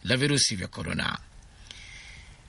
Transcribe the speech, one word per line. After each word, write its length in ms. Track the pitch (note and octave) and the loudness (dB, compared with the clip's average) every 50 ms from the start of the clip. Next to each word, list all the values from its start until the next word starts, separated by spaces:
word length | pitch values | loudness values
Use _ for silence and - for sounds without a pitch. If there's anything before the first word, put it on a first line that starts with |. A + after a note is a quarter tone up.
| - | 2
la 140 | F#2 B2+ | 2 4
virusi 380 | B2+ C#3 D3 D3 C3 - - G#2+ | 6 6 6 6 6 4 4 2
vya 120 | F2+ F2+ | 0 -4
korona. 500 | - - - D#2 - - - - - - - - - - - - - - - - - - - - - - - - - - - - - - - - | -4 -6 -6 -4 -2 0 0 0 0 -2 -4 -8 -12 -18 -18 -18 -18 -20 -18 -18 -16 -16 -16 -16 -16 -16 -16 -16 -16 -16 -16 -18 -18 -18 -20 -4